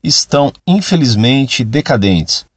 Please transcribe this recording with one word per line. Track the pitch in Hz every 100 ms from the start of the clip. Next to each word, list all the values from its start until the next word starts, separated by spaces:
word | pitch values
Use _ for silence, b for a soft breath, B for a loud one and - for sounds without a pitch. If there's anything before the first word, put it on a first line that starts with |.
estão, | 165 - - 143 143 - -
infelizmente, | 190 180 180 135 107 113 135 135 -
decadentes. | 113 139 - 120 98 90 80 - -